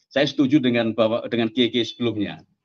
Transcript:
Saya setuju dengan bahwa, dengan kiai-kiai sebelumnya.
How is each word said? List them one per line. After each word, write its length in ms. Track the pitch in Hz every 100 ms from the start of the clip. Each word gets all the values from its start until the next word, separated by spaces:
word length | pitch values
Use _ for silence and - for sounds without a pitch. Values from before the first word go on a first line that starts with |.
| _
Saya 160 | 131
setuju 400 | 151 - 131 147
dengan 320 | 123 117 113 110
bahwa, 320 | 110 117 104
dengan 240 | 117 113
kiai-kiai 320 | 127 117 120
sebelumnya. 560 | 113 - 120 107 90 80 - _